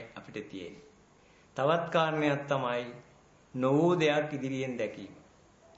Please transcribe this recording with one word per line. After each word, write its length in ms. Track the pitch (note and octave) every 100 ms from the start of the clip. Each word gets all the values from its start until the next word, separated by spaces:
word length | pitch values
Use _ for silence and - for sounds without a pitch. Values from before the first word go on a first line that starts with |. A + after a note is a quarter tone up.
| -
අපිට 260 | - - A2
තියෙන්නේ. 400 | G#2+ F#2+ E2+ - - - _ _ _ _ _ -
තවත් 280 | C#3 E3 E3+
කාරණයක් 540 | E3 D#3+ D#3 D3+ C#3
තමයි 400 | - C3+ B2 A#2+ B2 - - - _ _ _
නොවූ 380 | B2+ C3 C#3+ E3+ F3
දෙයක් 360 | D3+ D3 D3
ඉදිරියෙන් 420 | C#3+ C3 C3 C3 A#2
දැකීම. 380 | G#2 - F#2+ - - _ _ _ -